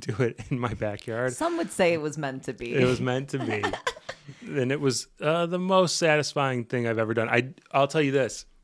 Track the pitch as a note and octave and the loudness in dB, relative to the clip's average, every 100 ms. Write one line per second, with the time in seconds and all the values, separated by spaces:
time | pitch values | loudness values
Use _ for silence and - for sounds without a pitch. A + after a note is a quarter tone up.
0 | - G#2 A#2+ - - B2+ A#2+ G#2+ G#2+ G2+ | -6 0 0 -2 -6 -4 -2 -4 -4 -6
1 | - A2+ B2+ B2 E4 E4+ - - F3 E3 | -6 -4 -4 -2 -2 -2 -4 2 2 2
2 | D3+ D3 C#3+ C3 - B2 A#2+ C3+ B2+ A#2+ | -2 -6 -6 -6 -10 -10 -4 2 2 2
3 | B2+ B2+ C#3 C#3 A2+ G#2+ G2+ G2 - - | 0 -2 -4 -6 -4 -2 -4 -4 -6 -8
4 | - - - - A3+ D3 B2+ C#3 C#3 A2+ | -14 -18 -16 -18 -6 -2 0 2 0 0
5 | - - D3+ E3 E3+ F3+ F#3 F#3+ F3+ - | -6 -4 0 0 0 -2 4 4 4 4
6 | E3 D3+ C#3+ D3 C3+ B2 A2+ B2+ A#2 A2 | 4 4 2 0 0 0 -2 -2 0 0
7 | A2 A2+ A2 A#2+ C3 - - C#3 C#3+ D#3+ | 2 2 4 2 2 -6 -2 2 2 2
8 | C#3+ C3+ A2+ - - _ | 2 2 0 -4 -14 _